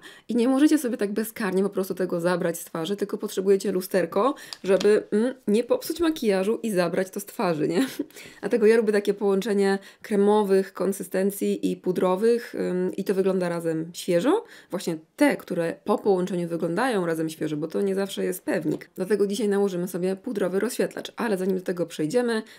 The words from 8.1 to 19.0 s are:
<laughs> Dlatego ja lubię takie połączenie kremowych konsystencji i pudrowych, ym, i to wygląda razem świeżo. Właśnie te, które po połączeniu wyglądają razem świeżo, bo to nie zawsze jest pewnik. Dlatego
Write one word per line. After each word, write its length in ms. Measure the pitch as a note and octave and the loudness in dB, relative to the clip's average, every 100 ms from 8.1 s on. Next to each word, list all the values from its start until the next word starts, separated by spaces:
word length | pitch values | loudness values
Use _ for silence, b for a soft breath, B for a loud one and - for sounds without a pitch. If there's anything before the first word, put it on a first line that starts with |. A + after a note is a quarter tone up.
<laughs> 280 | - - - | -14 -20 -10
Dlatego 260 | G3+ A#3 G#3+ | -2 4 6
ja 100 | A#3 | 6
lubię 160 | G#3+ | 4
takie 220 | G#3 G3+ | 2 0
połączenie 640 | G3 G3+ G3 A3 G3+ G3 G3 B B | 0 0 0 0 2 2 0 B B
kremowych 720 | - G3+ G3+ G#3+ G3+ F#3+ F#3+ | -2 2 4 4 4 2 2
konsystencji 1000 | - F#3 F#3+ F#3+ F#3+ G3 G3 G#3 G3 F#3+ | -2 -4 -4 -4 -2 0 0 -2 0 -2
i 60 | F3+ | -2
pudrowych, 800 | F#3 F3+ F#3 F#3 A3+ A#3 - | -2 0 2 4 2 2 -2
ym, 380 | - F3+ F3+ F#3 - | -6 -2 -2 -2 -2
i 80 | |
to 100 | G3 | -2
wygląda 340 | F#3+ F#3+ F#3 F3 | 0 0 0 -2
razem 420 | E3+ E3 D#3+ E3 | -2 -2 -4 -6
świeżo. 520 | F3 - F3 B3 G#4+ B B B | -8 0 2 4 2 B B B
Właśnie 260 | - - D#3+ - - | -6 -4 -6 -8 0
te, 200 | C#4+ F3+ | 2 2
które 380 | - F3 E3 - | -4 -4 -4 -4
po 140 | - G#3+ | -2 0
połączeniu 500 | A3 F#3 F#3 F3 E3+ | 2 2 0 -2 -4
wyglądają 580 | E3+ E3+ E3+ C4 G#3 E3+ | -2 -2 0 0 0 0
razem 240 | D#3+ D#3+ | -2 -4
świeżo, 260 | D#3 D#3 D3+ | -4 -4 -4
bo 120 | D#3+ | -4
to 120 | G3+ | -2
nie 140 | G3+ | 0
zawsze 300 | F#3+ G3 G3 | 0 -2 -2
jest 200 | F#3 F3+ | -4 -4
pewnik. 460 | - G#3 D#3 - - | -4 -2 -2 -4 -6
Dlatego 320 | - | -8